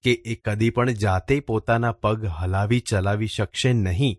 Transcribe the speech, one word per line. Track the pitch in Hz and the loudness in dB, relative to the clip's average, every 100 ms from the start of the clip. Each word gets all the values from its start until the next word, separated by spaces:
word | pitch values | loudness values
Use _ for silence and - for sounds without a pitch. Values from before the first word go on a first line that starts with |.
કે | 127 | 2
એ | 120 - | 0 -2
કદી | 113 - 104 113 | -6 -4 0 2
પણ | 113 123 | 2 0
જાતે | 113 101 92 - 139 | 2 0 0 -2 -6
પોતાના | 139 110 - 117 117 | -2 -4 0 0 0
પગ | 113 107 110 107 | 0 0 0 -2
હલાવી | 80 92 95 104 120 | -4 -2 0 2 0
ચલાવી | - 104 95 104 110 | 2 0 0 0 -2
શકશે | - 101 - 127 | -4 -4 0 2
નહીં | 120 95 87 139 | 2 2 2 0